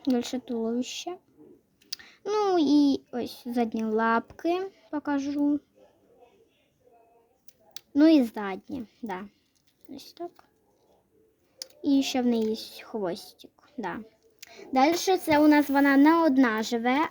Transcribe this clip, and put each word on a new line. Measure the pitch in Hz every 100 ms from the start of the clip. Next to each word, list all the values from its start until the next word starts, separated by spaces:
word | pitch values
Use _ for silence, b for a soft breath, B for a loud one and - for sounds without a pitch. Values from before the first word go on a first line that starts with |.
| -
Дальше | 247 240 254
туловище. | - 233 226 240 247 - - 359 _ _ 302 - _ _ _ B B B
Ну | - 427 415 359
і | 277 294 285 262 -
ось | 247 220 - 247
задні | 240 233 226
лапки | 220 220 226 226 - - 330 359 381 - _
покажу. | 302 294 285 277 285 285 294 - _ _ _ _ _ _ _ _ _ _ _ _ _ _ _ _ _ - _ _ - _
Ну | 277 311
і | 311
задні, | 233 220 202 190 - 277 214 _
да. | 226 185 202 _ _ _ _ _ -
Ось | 262 -
так. | - 349 - _ _ _ _ _ _ _ _ _ _ _ _ - _
І | 320 277
ще | 269 269
в | 240
неї | 233 220
є | 220 - -
хвостик, | - 226 185 208 - _ - _ _ -
да. | 196 170 214 _ _ _ - B B
Дальше | 262 277 339 - 370
це | 320 294
у | 302
нас | 294 294
вона | 277 285 277
не | 294 330
одна | 320 262 254 214
живе, | 220 233 233 269 330